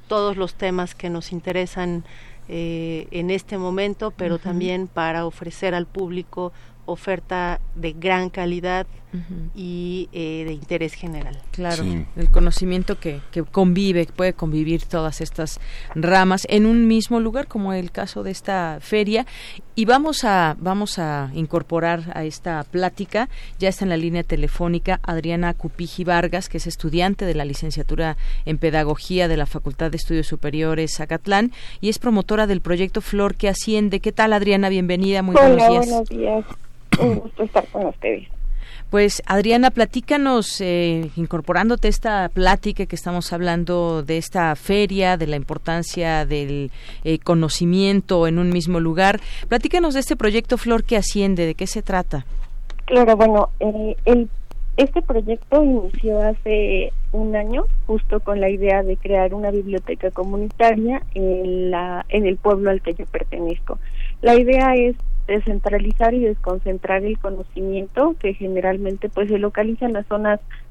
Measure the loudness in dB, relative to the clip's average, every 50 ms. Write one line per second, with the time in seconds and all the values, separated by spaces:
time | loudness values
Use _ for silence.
0 | -6 -2 0 0 0 0 -2 -2 -4 -4 -4 -4 -4 -2 -2 -2 -4 -6 -8 -10
1 | -8 -6 -6 -6 -8 -8 -10 -8 -6 -4 -4 -4 -4 -4 -6 -6 -4 -4 -4 -6
2 | -8 -10 -16 -18 -18 -18 -18 -18 -14 -12 -10 -8 -6 -6 -6 -6 -6 -6 -6 -8
3 | -8 -8 -8 -6 -4 -2 -4 -4 -6 -6 -8 -6 -6 -4 -4 -2 -2 -4 -4 -6
4 | -8 -8 -6 -6 -4 -4 -4 -4 -4 -6 -4 -4 -4 -2 -4 -4 -6 -6 -4 -4
5 | -4 -2 -2 -4 -6 -6 -8 -10 -14 -14 -10 -6 -4 -2 -2 -2 -4 -6 -6 -8
6 | -6 -6 -6 -8 -10 -10 -10 -10 -10 -10 -10 -14 -20 -20 -20 -14 -10 -10 -10 -8
7 | -6 -6 -6 -6 -6 -6 -6 -4 -4 -2 -4 -4 -4 -6 -6 -6 -6 -8 -6 -4
8 | -2 0 0 0 -2 -4 -4 -4 -4 -4 -4 -4 -4 -4 -2 -4 -4 -6 -10 -18
9 | -16 -12 -12 -10 -10 -10 -10 -8 -8 -8 -8 -10 -10 -8 -8 -6 -6 -6 -6 -6
10 | -8 -8 -8 -8 -8 -6 -6 -6 -6 -8 -8 -8 -8 -6 -4 -4 -4 -6 -8 -8
11 | -10 -8 -8 -6 -6 -6 -8 -8 -10 -8 -8 -6 -4 -4 -4 -2 -2 -2 -2 -4
12 | -4 -6 0 4 8 10 10 10 10 8 6 4 2 2 2 0 0 -2 -2 -4
13 | -4 -6 -6 -6 -8 -8 -6 -6 -6 0 2 4 4 6 6 4 4 2 2 2
14 | 0 0 0 0 0 0 0 0 -2 -2 0 0 0 0 0 -2 -2 -2 -2 -2
15 | -2 -2 -4 -6 -8 -8 -6 -6 -6 -6 -8 -8 -10 -10 -10 -10 -10 -8 -4 -2
16 | 2 4 6 6 6 4 4 2 0 2 4 4 6 6 6 6 6 6 4 4
17 | 2 2 0 0 0 0 -2 -4 -4 -4 -6 -4 -4 -2 -4 -4 -6 -6 -8 -8
18 | -8 -8 -8 -8 -8 -8 -8 -8 -6 -4 -2 -2 -2 -4 -6 -8 -6 -2 0 0
19 | 2 2 0 -2 -2 -4 -10 -16 -16 -14 -14 -14 -16 -8 -4 0 4 4 6 4
20 | 4 2 -2 0 0 2 2 4 2 2 0 -2 -2 -2 -2 -2 -2 -4 -4 -4
21 | -4 -4 -4 -4 -6 -6 -6 -6 -4 -2 -2 -4 -2 -2 -2 0 0 0 -2 -2
22 | -4 -8 -8 -8 -8 -8 -8 -8 -8 -6 -6 -6 -6 -6 -4 -2 -2 -2 -2 -6
23 | -8 -4 -2 -4 -2 -4 -6 -10 -10 -10 -6 -2 -2 -2 -2 0 -2 -2 -2 0
24 | -2 -2 -2 -2 -2 0 0 2 2 0 0 0 0 0 0 0 0 -2 -2 -2
25 | -2 -2 -4 -2 -2 -2 -2 0 0 -2 -2 -4 -6 -8 -8 -8 -10 -8 -6 -4
26 | -2 0 2 2 2 0 -2 -4 -4 -6 -6 -6 -6 -6 -6 -6 -4 -2 0 2
27 | 2 0 0 0 -2 -2 -2 -2 -2 -4 -4 -6 -4 -4 -2 -2 0 0 0 0
28 | 0 -2 -2 -2 0 0 0 0 -2 -2 -2 0 0 0 2 2 2 0 -2 -4
29 | -4 -2 0 0 2 2 2 2 0 0 -2 -4 -4 -4 -4 -2 -2 -2 -2 -2
30 | -2 0 0 0 0 0 0 -2 -2 -2 -2 0 0 0 0 0 -2 -2 -4 -4
31 | -4 -4 -6 -4 -2 2 2 2 2 0 -2 -6 -12 -10 -8 -4 -2 -2 -2 0
32 | 0 2 2 2 2 0 0 0 2 2 0 0 0 0 0 0 -2 -2 -2 -4
33 | -4 -2 -2 0 0 0 0 0 0 0 0 -2 -2 0 0 2 2 0 0 -2
34 | -2 -2 0 2 2 4 4 2 4 4 2 4 2 2 0 0 0 0 0 0
35 | 2 2 2 0 2 4 6 8 8 8 8 8 8 6 6 4 4 2 0 0
36 | -2 -2 -4 -2 -2 0 0 -2 -2 -6 -10 -12 -12 -12 -14 -16 -4 0 2 2
37 | 4 2 2 0 -4 -6 -6 -4 -4 0 0 0 0 0 -2 -4 -4 -4 -4 -4
38 | -4 -4 -4 -4 -6 -8 -6 -4 -2 -2 -2 -2 -4 -8 -10 -12 -6 -2 2 4
39 | 4 4 2 0 -2 0 2 2 4 4 4 6 6 4 4 2 0 0 0 -4
40 | -2 0 0 2 2 2 2 2 0 -2 -4 -4 -2 0 0 2 2 2 0 -2
41 | -4 -4 -4 -4 -4 -4 -4 -4 -2 0 0 2 2 2 2 2 4 2 2 2
42 | 0 0 0 0 -2 0 0 2 4 4 4 4 2 -2 -2 -4 -4 -6 -6 -6
43 | -6 -4 -4 -4 -4 -4 -4 -2 0 0 0 0 0 0 0 0 2 0 0 -2
44 | -2 -2 -2 -2 -2 -2 0 0 2 2 0 -2 -2 0 2 2 2 2 2 2
45 | 2 2 2 2 0 -2 -2 -4 -4 -6 -6 -6 -4 -2 -2 -2 -2 -4 -4 -2
46 | -2 0 0 0 0 0 0 -2 -2 -2 -4 -4 -4 -6 -8 -10 -12 -12 -10 -6
47 | -2 -2 -2 0 2 2 2 2 2 2 0 0 0 2 2 4 2 2 2 0
48 | 0 2 2 2 4 2 2 2 2 2 0 0 0 0 0 0 0 0 2 2
49 | 4 4 2 2 -2 -6 -6 -6 -2 0 0 0 0 2 2 2 2 2 2 0
50 | 0 0 0 0 2 2 2 0 0 0 0 0 2 2 2 2 2 2 2 2
51 | 2 0 0 0 2 2 2 2 0 0 -2 -4 -6 -6 -4 -4 -4 -2 0 0
52 | 0 -2 -2 -4 -4 -4 -4 -4 -4 -4 -6 -8 -8 -8 -8 -6 -2 2 4 6
53 | 6 6 6 6 6 6 6 4 2 2 0 -2 -2 -2 0 -2 -2 -2 -2 2
54 | 4 6 6 6 4 2 -2 -6 -6 -6 -6 -4 -2 0 2 2 2 2 2 2
55 | 2 2 2 2 0 0 -2 -4 0 2 4 6 6 6 4 4 2 0 0 0
56 | 2 2 2 4 4 2 2 0 0 2 2 2 2 2 2 2 0 0 0 0
57 | 0 2 2 2 2 2 0 0 0 0 2 2 4 4 4 4 4 2 2 2
58 | 2 2 2 2 2 0 0 2 2 2 2 2 2 4 4 4 2 2 0 0
59 | 0 2 2 2 2 2 0 -2 -2 0 0 0 -2 -2 -4 -4 -4 -4 -6 -4
60 | -4 -4 -4 -4 -4 -2 -2 -2 -2 -2 0 4 4 4 4 4 2 0 0 -2
61 | -4 -4 -2 0 0 0 0 0 0 -2 0 0 0 0 0 0 -2 -4 -4 -6
62 | -4 -2 0 2 2 2 0 2 2 2 2 4 2 2 0 0 -2 -4 -4 -4
63 | -6 -6 -6 -4 -4 -4 -4 -4 -4 -4 -4 -4 -4 -4 -6 -6 -6 -4 -4 -2
64 | -2 -2 -2 2 4 6 6 8 6 6 6 6 6 4 4 4 4 2 2 0
65 | 0 0 0 0 2 0 0 0 0 0 0 0 0 0 2 2 2 2 4 4
66 | 4 4 4 4 2 2 0 0 -2 -2 -2 -2 -2 -2 -2 -2 -2 -2 0 0
67 | 0 -2 -2 -2 -4 -4 -4 -6 -8 -8 -8 -6 -4 -4 -4 -4 -6 -4 0 2
68 | 2 2 2 0 -2 -4 -4 -4 -4 -4 -2 0 0 0 0 -2 -2 -4 -4 -4
69 | -6 -4 -2 -2 -2 0 0 0 0 0 0 -2 -2 -2 -2 -2 -2 -2 -2 -4
70 | -4 -4 -4 -2 0 0 0 0 -2 -8 -14 -14 -14 -14